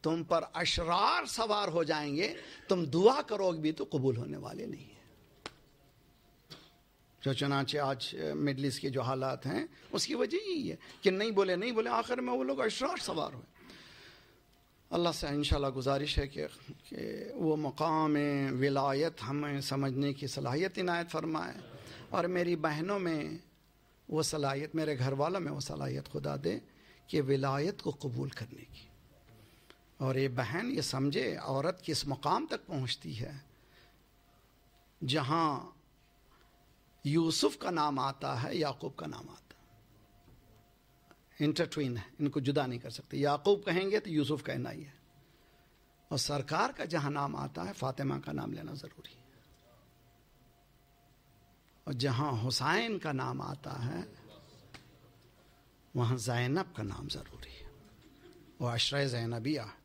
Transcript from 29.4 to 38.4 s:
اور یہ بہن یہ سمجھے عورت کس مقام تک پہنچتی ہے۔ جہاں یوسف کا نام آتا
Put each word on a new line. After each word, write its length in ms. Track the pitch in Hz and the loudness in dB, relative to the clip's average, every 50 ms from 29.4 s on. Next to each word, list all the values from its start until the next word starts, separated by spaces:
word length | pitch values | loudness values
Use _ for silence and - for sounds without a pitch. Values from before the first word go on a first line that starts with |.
| - - - - - - - _ _ _ _ | -20 -20 -20 -20 -20 -20 -20 _ _ _ _
اور 180 | - 135 131 131 | -2 -2 0 2
یہ 120 | 135 135 | 2 2
بہن 420 | 135 123 120 123 104 147 175 220 247 | 2 2 0 -2 0 -2 -2 -2 0
یہ 100 | - - | 0 0
سمجھے 540 | - - - 135 135 143 143 - - 101 80 | -2 -2 0 2 2 2 2 2 0 0 -2
عورت 480 | - - - 135 135 143 175 185 - - | -2 -4 -2 -2 0 0 0 -2 -2 -4
کس 240 | - 151 - - | -4 -2 -2 -2
مقام 380 | 143 139 135 - 147 185 240 311 | -2 -4 -2 2 2 2 2 2
تک 220 | 311 - - - | -2 -6 -8 -6
پہنچتی 520 | - 185 233 131 120 - - - 160 139 107 | -6 -4 -4 -2 -2 -4 -6 -6 -8 -6 -6
ہے۔ 140 | 120 - 143 139 - - - - - _ - - - - _ _ - _ _ - _ _ _ - _ _ _ _ _ - _ - _ _ _ _ - | -6 -8 -8 -14 -16 -18 -20 -20 -20 _ -20 -20 -20 -20 _ _ -20 _ _ -20 _ _ _ -20 _ _ _ _ _ -20 _ -20 _ _ _ _ -2
جہاں 640 | 131 135 156 139 123 156 170 165 156 139 131 - 117 - - _ _ _ _ _ _ _ _ _ _ - - - _ _ _ _ _ - _ _ _ _ _ - | 0 0 0 2 2 2 4 4 2 2 -2 -6 -12 -18 -20 _ _ _ _ _ _ _ _ _ _ -20 -20 -20 _ _ _ _ _ -20 _ _ _ _ _ -2
یوسف 540 | 143 147 165 165 165 - - - - - | 4 4 4 4 4 4 4 4 2 2
کا 140 | - - 190 | 2 -4 -2
نام 280 | 180 160 151 151 139 135 | 2 2 2 2 2 2
آتا 440 | 127 139 135 - 143 135 139 120 | 0 0 -2 -4 -4 -4 -2 -2